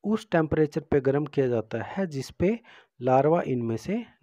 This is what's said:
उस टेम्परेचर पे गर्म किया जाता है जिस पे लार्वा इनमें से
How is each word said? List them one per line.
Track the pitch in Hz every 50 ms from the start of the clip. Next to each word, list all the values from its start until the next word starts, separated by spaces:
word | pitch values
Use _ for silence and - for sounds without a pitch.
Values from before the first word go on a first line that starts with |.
| -
उस | 202 214 214 - -
टेम्परेचर | - 170 160 151 - 156 156 147 - 160
पे | 147 - - 143
गर्म | 127 139 135 147 151
किया | 147 - - 135 127
जाता | 120 113 - - - 113 104
है | - - 196 196 175
जिस | 147 135 127 -
पे | - - 175 185 226 233 - - - - - _ _ -
लार्वा | 120 127 127 135 135 151 160 175
इनमें | - - 135 123 117 113 113 110
से | - - 196 233 226 - _ _